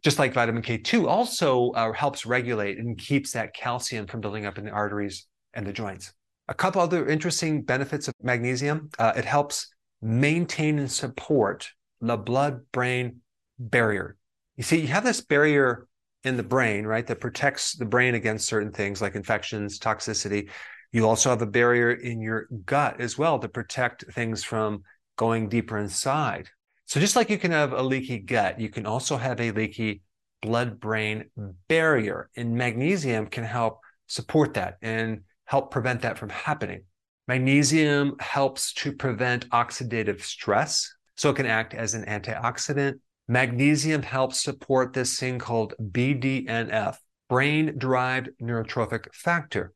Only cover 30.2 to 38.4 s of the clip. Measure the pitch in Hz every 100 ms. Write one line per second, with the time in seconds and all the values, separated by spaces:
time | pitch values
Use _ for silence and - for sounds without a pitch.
30.2 | _ _ 107 117 123 101 107 110 107 107
31.2 | - - 101 90 _ 160 160 143 107 85
32.2 | - - 120 117 123 113 143 190 143 113
33.2 | 104 - 113 120 113 - - _ _ -
34.2 | 120 160 147 107 90 87 113 113 113 110
35.2 | - _ - 139 131 - 120 123 120 -
36.2 | 107 - - 151 98 92 - _ _ _
37.2 | - 127 127 139 143 160 151 143 143 139
38.2 | - 139